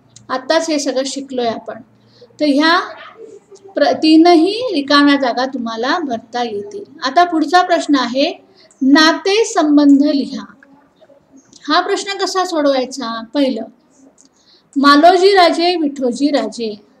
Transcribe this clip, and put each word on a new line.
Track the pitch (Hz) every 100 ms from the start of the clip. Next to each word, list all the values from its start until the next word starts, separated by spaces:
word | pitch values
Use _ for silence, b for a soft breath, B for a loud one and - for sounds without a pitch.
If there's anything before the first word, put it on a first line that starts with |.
| _ _ -
आत्ताच | 262 262 320 320
हे | 302
सगळं | 277 254 269
शिकलोय | 277 277 247 233
आपण. | - - - - _ b b b -
तर | 302
ह्या | 269 320 359 - - - - - - _ - - -
प्र-, | 285 262
तीनही | 311 320 339 339 349 427 494
रिकाम्या | 320 277 285 285 277
जागा | 262 233 262
तुम्हाला | 262 226 226 254 349
भरता | 285 233 - 240
येतील. | 240 202 403 403 - -
आता | - 277
पुढचा | 349 320 285 359
प्रश्न | 359 339 - 277
आहे, | 240 254 302 392 _ b b _
नाते | 262 302 311 320 381 415 427
संबंध | 381 302 294 285 277
लिहा. | 294 277 220 214 - _ _ _ _ _ _ _ _ _ _ _ -
हा | 320
प्रश्न | 370 381 392 381
कसा | 370 370 359
सोडवायचा? | 330 285 269 254 269 226 226 226
पहिलं, | 294 262 220 226 _ _ _ _ _ _ b b b b 277
मालोजी | 277 285 330 370 381
राजे, | 392 339 302 349 359
विठोजी | 294 269 254 226 294
राजे. | 277 220 220 226 208 _ _